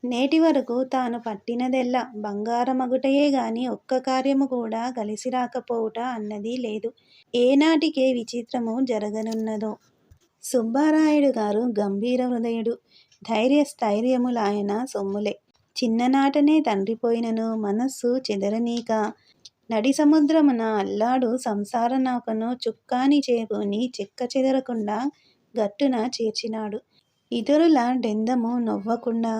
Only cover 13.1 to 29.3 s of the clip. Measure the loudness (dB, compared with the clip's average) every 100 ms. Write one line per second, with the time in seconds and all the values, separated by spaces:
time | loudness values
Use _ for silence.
13.1 | _ -4 0 4 4 2 0 0 0 2
14.1 | 2 0 0 0 0 -2 -2 -4 -4 -4
15.1 | -2 -4 -6 _ _ _ -4 0 2 2
16.1 | 4 4 4 6 4 4 0 -2 -2 0
17.1 | 0 0 -2 -2 -2 -2 -2 -2 -2 -2
18.1 | -2 -2 -4 -2 -2 -2 -4 -2 -2 -2
19.1 | -6 _ _ -20 _ _ -2 0 4 4
20.1 | 6 4 4 4 4 0 -2 -2 -2 0
21.1 | 2 0 -2 -4 -4 -4 -2 0 0 0
22.1 | -2 -4 -4 -4 -4 -6 -8 _ 0 4
23.1 | 4 4 -2 0 -4 -2 -2 -4 -6 -12
24.1 | -8 -4 0 2 0 -2 -6 -4 -4 -4
25.1 | -8 _ _ _ -4 -4 0 0 0 -2
26.1 | -2 -4 -4 -8 -8 -8 -10 _ _ _
27.1 | _ _ -6 2 4 6 4 2 0 -2
28.1 | -2 0 0 0 -2 -2 -4 -2 -4 -2
29.1 | -2 -2